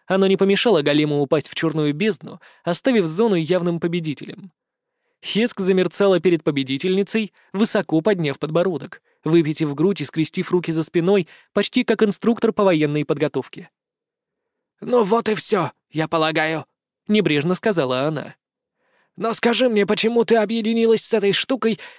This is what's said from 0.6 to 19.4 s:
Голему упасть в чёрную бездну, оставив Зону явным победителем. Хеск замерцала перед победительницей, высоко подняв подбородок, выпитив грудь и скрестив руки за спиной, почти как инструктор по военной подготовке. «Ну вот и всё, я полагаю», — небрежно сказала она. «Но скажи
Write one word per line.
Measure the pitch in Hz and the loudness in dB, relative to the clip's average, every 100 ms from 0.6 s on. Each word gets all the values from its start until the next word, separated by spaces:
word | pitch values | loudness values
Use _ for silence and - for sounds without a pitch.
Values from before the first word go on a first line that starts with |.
| 247 175 | 4 4
Голему | 139 147 151 143 | 4 2 2 0
упасть | 139 156 - | 2 0 -2
в | - | -4
чёрную | 160 156 147 | -2 0 -2
бездну, | 147 214 190 - - - _ | 0 -2 -4 -10 -18 -20 _
оставив | - 175 269 233 165 | -4 -2 2 2 2
Зону | 160 226 180 | 0 2 2
явным | 156 180 170 170 | 2 0 0 -2
победителем. | 175 175 156 135 151 - 190 _ _ _ _ _ _ _ | -2 -4 -4 -8 -12 -16 -20 _ _ _ _ _ _ _
Хеск | - 190 240 - | -4 -2 -2 -2
замерцала | 190 190 170 - 196 185 | 0 2 0 2 2 4
перед | 175 165 | 2 0
победительницей, | 160 143 135 135 185 190 202 220 208 _ _ | 0 -4 -4 -4 -2 -2 -2 -4 -6 _ _
высоко | 190 220 214 175 160 | -2 0 0 0 0
подняв | 185 196 151 135 | 2 0 -2 -4
подбородок, | 147 160 185 151 - - _ _ | -6 -4 -4 -4 -10 -18 _ _
выпитив | 156 170 151 156 156 | 2 2 2 -2 -4
грудь | 139 180 196 | 0 0 0
и | 143 | -4
скрестив | 156 156 - 180 | -4 -4 -4 -2
руки | 180 165 | -2 -2
за | 160 | -4
спиной, | 156 175 170 202 175 - _ | -2 0 2 2 0 -12 _
почти | 202 202 254 - | -4 0 -2 0
как | 220 | 2
инструктор | 214 - 208 233 226 | 2 2 0 0 0
по | 180 196 | 2 2
военной | 165 151 147 147 | 4 2 -2 -2
подготовке. | 151 147 139 - 147 175 _ _ _ _ _ _ _ _ _ _ _ | -2 -2 -4 -8 -14 -20 _ _ _ _ _ _ _ _ _ _ _
«Ну | 220 247 | -2 0
вот | 196 226 226 | 2 0 0
и | 196 | -2
всё, | - 202 143 - _ | 0 0 -2 -8 _
я | 151 156 | -6 -2
полагаю», — | 165 156 160 156 160 - _ _ _ - | 0 0 0 0 -4 -8 _ _ _ 0
небрежно | 214 160 147 156 180 | 0 2 0 0 0
сказала | 226 175 131 127 | 0 0 0 0
она. | 143 151 - - _ _ _ _ _ _ _ - | -2 -4 -10 -20 _ _ _ _ _ _ _ -8
«Но | 220 | -4
скажи | 226 | 0